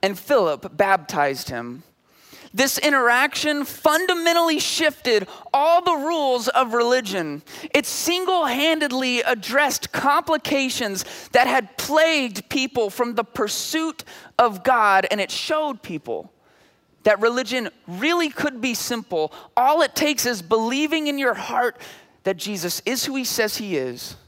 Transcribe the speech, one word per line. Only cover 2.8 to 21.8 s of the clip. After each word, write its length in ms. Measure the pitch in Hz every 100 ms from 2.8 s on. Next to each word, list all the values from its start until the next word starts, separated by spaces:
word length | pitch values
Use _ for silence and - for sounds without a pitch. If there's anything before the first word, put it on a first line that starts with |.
| 302 277 240 240 285 - 302 294 277
fundamentally 960 | - 311 302 370 349 330 339 330 302
shifted 680 | - - 320 - - 220 190 - -
all 280 | 277 302 339
the 240 | 359 330 285
rules 420 | 330 285 247 226
of 260 | 262 254
religion. 720 | 233 240 254 220 190 160 147 - - -
It 120 | - -
single-handedly 1400 | - - 349 370 370 302 247 302 320 294 254 254 247
addressed 680 | - 240 190 262 285 226 -
complications 1120 | - 277 285 349 311 - 285 262 - 226 196 - - -
that 140 | 240 247
had 300 | 262 202 -
plagued 680 | - 311 320 320 254 190 -
people 420 | 277 262 254 214
from 260 | - 240 226
the 100 | 226
pursuit 800 | - 208 - - 320 320 - - - - -
of 240 | 240 196
God, 440 | 208 247 214 190 190
and 80 | 160
it 120 | 196
showed 500 | - - 311 302 254
people 500 | - 160 135 101 - _ _ _ _ _ _ _
that 160 | - 202
religion 480 | 226 240 233 254 214 _ -
really 420 | 180 277 349 330
could 320 | - 294 262
be 140 | 247 233
simple. 580 | - 240 - 170 156 - - -
All 240 | 254 311
it 140 | 311 -
takes 300 | 302 285 240
is 180 | 226
believing 640 | 165 220 220 269 302 320 302
in 100 | 285
your 160 | 269
heart 460 | 196 - 233 247 -